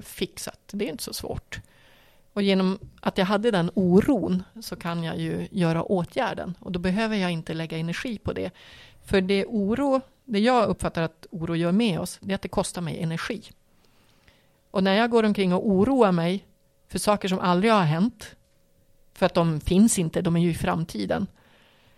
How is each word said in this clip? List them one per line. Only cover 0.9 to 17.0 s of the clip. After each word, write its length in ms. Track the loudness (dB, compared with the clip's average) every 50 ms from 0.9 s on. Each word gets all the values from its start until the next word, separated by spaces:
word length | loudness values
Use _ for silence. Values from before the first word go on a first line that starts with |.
inte 140 | -6 -10 -10
så 80 | -10
svårt. 480 | -10 -10 -10 -8 -10 -10 -10 -12 -16 -16 -16 _ _ _ _ -20 _ _ _ _ _ _ _ _
Och 100 | -4 0
genom 360 | 2 2 4 4 2 0 0 -4 -8 -18 -14 -6
att 180 | -6 -4 0 0
jag 80 | 2
hade 240 | 2 2 2 2 2
den 200 | 2 2 0 0 0
oron 680 | 0 2 6 6 6 6 6 2 0 0 0 -2 -2 -4 -8 -16 -16
så 160 | -12 -12 -12
kan 280 | -8 -6 -6 -4 -4 -4
jag 140 | -6 -6 -4
ju 300 | -4 -4 -4 -6 -6 -6
göra 320 | -2 0 2 2 2 0
åtgärden. 720 | 0 0 0 -2 -2 -2 -4 -4 -4 -4 -4 -6 -8 -10 -10 -12
Och 120 | -10 -8
då 60 | -6 -4
behöver 380 | -2 0 0 0 0 0 0
jag 140 | 0 0 -2
inte 240 | -2 -4 -6 -6 -6
lägga 240 | -6 -6 -6 -6 -4
energi 400 | -4 -4 -6 -6 -6 -8 -8 -6
på 140 | -6 -6
det. 180 | -4 -4 -6 -8 -8 -12 -20 -20 -20 -20 -20 -20 -20 -16 -6
För 160 | 0 2 2
det 240 | 2 2 0 0 -2
oro, 540 | -2 -2 -2 0 0 0 0 0 0 0 0 -2 -6 _ _ -10
det 160 | -4 -2 2
jag 280 | 2 4 4 4 2 2
uppfattar 340 | 0 -2 -4 -4 -2 -2
att 240 | -4 -4 -4 -10 -20 -14
oro 260 | -10 -8 -4 -2 -2
gör 160 | 0 2 2
med 280 | 2 2 2 2 0 -2
oss, 180 | -4 -6 -10 -10
det 120 | -6 -6
är 20 | -6
att 80 | -4
det 60 | -4 -4
kostar 340 | -2 -2 -2 -2 -4 -6
mig 200 | -6 -6 -6 -4
energi. 400 | -4 -4 -4 -6 -6 -6 -8 -8 -10 -18 -20 _ _ _ _ _ _ _ _ _ _ _ _ _ _ -20 _ _ _ _ _ _ _ _ -2
Och 100 | 0 2
när 100 | 4 4
jag 160 | 2 2 4
går 120 | 2 2
omkring 320 | 4 2 2 2 2 2 2
och 140 | 2 2 2
oroar 440 | 4 4 4 4 4 4 4 4
mig 340 | 4 2 2 0 -2 -4 -6 _ _ _ _ _ _ _ _ -8
för 100 | -6
saker 300 | -2